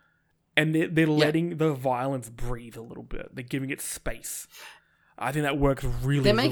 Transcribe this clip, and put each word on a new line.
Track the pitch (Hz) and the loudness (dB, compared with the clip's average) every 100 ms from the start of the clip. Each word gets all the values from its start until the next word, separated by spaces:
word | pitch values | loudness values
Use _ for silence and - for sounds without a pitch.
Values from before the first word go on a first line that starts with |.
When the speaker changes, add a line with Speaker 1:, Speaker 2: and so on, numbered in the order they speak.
| _ _ _ _ _ 151 | _ _ _ _ _ 0
Speaker 1:
And | 156 | 2
they're, | 160 185 | 2 2
they're | 160 156 | 2 4
Speaker 2:
Yeah. | |
Speaker 1:
letting | 151 151 165 170 156 | 4 4 2 0 0
the | 156 | 0
violence | 135 131 123 135 135 117 | 0 -2 0 -2 -4 -6
breathe | 117 120 117 120 113 | -6 -6 -6 -10 -16
a | |
little | 117 120 | -14 -14
bit. | 117 - - | -10 -10 -10
They're | 131 | -12
giving | 123 139 135 | -6 -4 -4
it | 143 | -6
space. | - - 151 - - - - - - - _ _ _ - | -8 -8 -8 -8 -10 -12 -14 -18 -20 -20 _ _ _ -8
I | 120 | -4
think | 151 | 0
that | 143 139 | 0 4
works | 139 135 | 4 4
really, | 127 120 131 143 | 0 0 2 4
Speaker 2:
They're | 135 | 6
Speaker 1:
really | 226 262 | 6 4